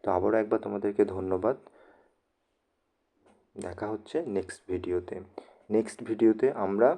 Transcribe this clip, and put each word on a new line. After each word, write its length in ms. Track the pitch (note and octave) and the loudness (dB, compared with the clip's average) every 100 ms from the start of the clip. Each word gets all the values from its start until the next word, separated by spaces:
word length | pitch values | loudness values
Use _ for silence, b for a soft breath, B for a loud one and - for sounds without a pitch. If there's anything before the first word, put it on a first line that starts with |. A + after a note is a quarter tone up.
তো 40 | G#2 F2+ | 0 2
আবারও 200 | G2+ A2 | 2 2
একবার 180 | G#2+ A2+ G#2 | 2 -2 -2
তোমাদেরকে 360 | G2+ G#2 G2+ G#2 F#2+ | -4 -2 2 2 2
ধন্যবাদ। 400 | F#2 F#2 G#2+ C#3 - b b b b b _ _ _ _ _ _ _ _ _ _ _ _ _ - F2+ | -2 0 0 -4 -10 b b b b b _ _ _ _ _ _ _ _ _ _ _ _ _ -12 -10
দেখা 200 | F#2 G#2 | -8 -8
হচ্ছে 240 | G#2+ - D#3 D#3+ G2 | -8 -4 -4 -2 -4
নেক্সট 240 | F#2 - - | -4 -14 -6
ভিডিওতে। 460 | F#2 F2 F2+ F2+ F2+ G2 - B B - | -6 -2 -4 -4 -12 -12 -18 B B -2
নেক্সট 280 | G#2+ A2+ - A#2+ | 0 0 -8 -8
ভিডিওতে 380 | G#2+ A2 G#2+ B2+ A#2+ | 4 4 6 2 2
আমরা 240 | F#2+ G2 A#2+ | -2 4 4